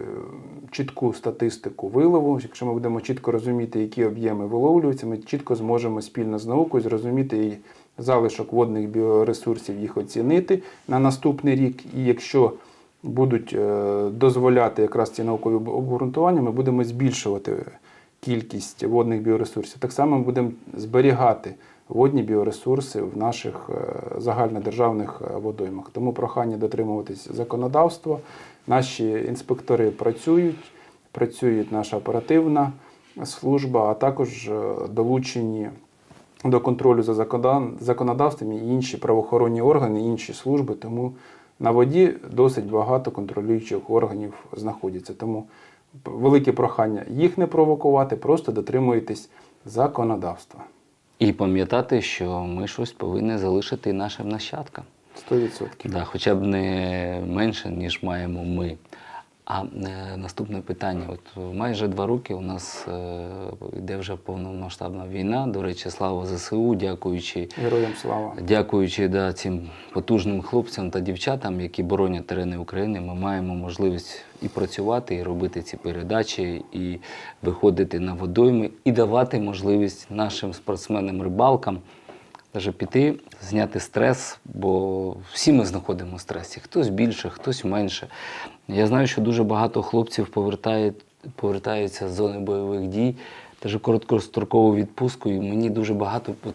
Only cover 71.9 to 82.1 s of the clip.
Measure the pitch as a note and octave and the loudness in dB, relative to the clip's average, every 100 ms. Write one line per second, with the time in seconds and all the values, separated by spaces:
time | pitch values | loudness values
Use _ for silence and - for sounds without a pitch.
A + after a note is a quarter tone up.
71.9 | G2 F#2+ F2+ E2 F2+ F2+ F2 E2+ F#2 G#2+ | 2 2 0 -4 -4 -4 -6 -6 -6 -4
72.9 | G2+ F2 F2+ G2 G2 F#2 F2+ F2+ F2 G2 | -4 -6 -6 -4 -4 -4 -4 -6 0 0
73.9 | F2 - - - - - - F#2+ - G2+ | 0 -6 -16 -18 -10 -8 -4 -4 -2 0
74.9 | A#2+ A#2+ F2+ F2+ F2 F2+ F2 E2+ - F2 | 0 -2 -4 -4 -2 -4 -4 -10 -10 -8
75.9 | E2+ F2 A2 A2 - F2 E2+ - F#2 F2+ | -6 -2 -2 -2 -2 -4 -6 -8 -6 -6
76.9 | F2 - - - - F2+ E2+ G#2 F2+ F#2+ | -6 -12 -16 -16 -6 -4 4 4 4 2
77.9 | F2 F#2 F2+ F#2 F2+ B2 A#2+ G#2+ - - | 0 -4 -4 0 6 6 6 2 -2 2
78.9 | A#2+ G#2+ A#2 B2+ B2 G2+ F#2+ G2 G2+ G2+ | 4 4 4 2 0 -2 -2 2 4 2
79.9 | - - G2+ G#2+ - G2 F2 - F#2+ - | -2 -8 -4 -4 -4 -8 -6 -6 -6 -2
80.9 | G#2+ G2 F#2+ F#2 F#2 B2+ C3 A2 F#2 - | -2 -2 -4 -2 2 4 4 2 -6 -10
81.9 | - - | -20 -20